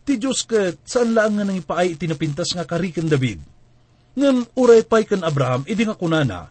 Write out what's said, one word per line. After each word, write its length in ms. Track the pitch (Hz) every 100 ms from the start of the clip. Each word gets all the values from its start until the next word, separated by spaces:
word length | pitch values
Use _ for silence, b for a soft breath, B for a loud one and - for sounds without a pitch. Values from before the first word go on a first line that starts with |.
Ti 160 | - 262
Diyos 240 | 262 233
ket 380 | - 220 190 160
saan 320 | - 247 233
laang 240 | 226 214 208
nga 80 |
nangipaay 480 | 196 185 - 170 180
iti 160 | 156 170
napintas 420 | 160 160 143 170 180
nga 80 |
kari 240 | 165 170 185
ken 160 | 165
David. 320 | 160 147 127 85 71 _ _ _ _ _ _ -
Ngem 320 | 277 254 240 -
uray 240 | 240 226
pay 240 | 220 220
ken 160 | 214 196
Abraham, 400 | 165 139 127 127 139
idi 160 | 208
nga 80 | 220
kunana 560 | - 170 160 135 90 85